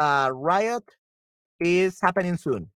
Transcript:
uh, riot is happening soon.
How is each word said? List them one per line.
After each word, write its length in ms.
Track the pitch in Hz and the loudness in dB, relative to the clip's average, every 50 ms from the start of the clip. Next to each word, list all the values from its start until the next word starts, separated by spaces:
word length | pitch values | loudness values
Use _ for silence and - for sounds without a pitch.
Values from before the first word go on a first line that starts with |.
uh, 300 | 151 147 143 139 135 131 | 2 2 2 2 0 -2
riot 520 | 131 131 139 165 180 196 214 226 240 240 - _ _ _ _ _ _ _ _ _ _ _ _ _ _ - | -2 -2 -2 0 0 0 0 -2 -4 -6 -8 _ _ _ _ _ _ _ _ _ _ _ _ _ _ -4
is 400 | 170 175 175 180 185 185 185 - | 0 2 2 2 2 0 0 0
happening 360 | - 185 180 196 180 175 175 | -2 0 0 0 0 -2 -2
soon. 340 | - - 147 123 101 80 - _ | -2 -2 -2 -4 -4 -6 -10 _